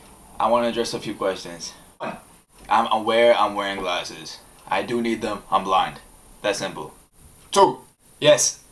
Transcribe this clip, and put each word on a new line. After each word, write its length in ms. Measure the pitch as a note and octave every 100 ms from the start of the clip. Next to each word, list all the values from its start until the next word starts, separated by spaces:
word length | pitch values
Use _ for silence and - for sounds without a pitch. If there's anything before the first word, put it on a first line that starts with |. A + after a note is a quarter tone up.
| - - - -
I 80 | A2
wanna 180 | A#2+ A#2
address 260 | A2+ A2
a 60 | A2
few 160 | A2+ G2+
questions. 580 | G2+ F2+ F2 E2+ - - - -
One, 200 | - - - - _ - -
I'm 160 | A2+ A#2
aware 420 | A2 G#2+ A2+ A#2+ G2+
I'm 200 | G#2 G2+
wearing 240 | G2 G2
glasses. 580 | F#2 F2 - E2 D#2 - - - -
I 160 | F#2+
do 180 | G2+ A#2+
need 220 | A#2 A2
them. 180 | A2 G#2 -
I'm 140 | F#2+
blind. 360 | F#2+ F#2 E2 - - - - -
That's 160 | G#2 G2
simple. 340 | F#2+ E2 C#2+ - _ _ - - -
Two, 300 | G3 F3 - - _ _ -
yes, 440 | D3 D3 - - -